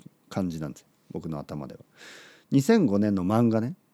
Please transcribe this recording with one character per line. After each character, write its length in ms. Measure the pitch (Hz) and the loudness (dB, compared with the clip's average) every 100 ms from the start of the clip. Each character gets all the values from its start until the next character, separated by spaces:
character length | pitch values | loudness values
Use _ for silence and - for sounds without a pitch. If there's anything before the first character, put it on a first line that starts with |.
| - _ - | -16 _ -10
感 180 | - 95 | -6 -4
じ 120 | 82 | -4
な 80 | 76 | -8
ん 40 | |
で 60 | - | -12
す 20 | |
よ。 40 | _ _ - | _ _ -14
僕 180 | - 98 | -12 -10
の 100 | 73 | -10
頭 280 | 71 76 69 | -10 -12 -12
で 80 | |
は。 60 | - - _ - - - - - | -16 -20 _ -20 -20 -20 -20 -2
二 120 | 139 | 0
千 240 | 139 226 151 | 4 4 4
五 120 | 101 | 2
年 160 | 107 | 2
の 100 | 98 | 0
漫 240 | 90 110 120 | 0 2 2
画 120 | 110 | 2
ね。 140 | 113 180 _ | -2 -8 _